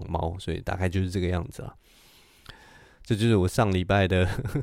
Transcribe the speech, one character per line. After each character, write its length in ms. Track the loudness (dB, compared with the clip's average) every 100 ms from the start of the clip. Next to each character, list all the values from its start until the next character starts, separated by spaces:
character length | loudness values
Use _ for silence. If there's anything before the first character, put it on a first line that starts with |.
| -4
猫， 260 | -4 -4 -6
所 160 | -8
以 60 | -6
大 160 | -6 -2
概 140 | -2
就 120 | 0
是 80 | -2
这 100 | -2
个 80 | -2
样 200 | -2 -6
子 140 | -12
啊。 100 | -16 -16 _ _ _ _ _ _ -20 -20 -20 -20 -20 _
这 120 | -4 0
就 120 | 4
是 100 | 4
我 100 | 4
上 240 | 2 2
礼 120 | 2
拜 240 | 2 2 4
的 200 | 4 2 0 -4 -6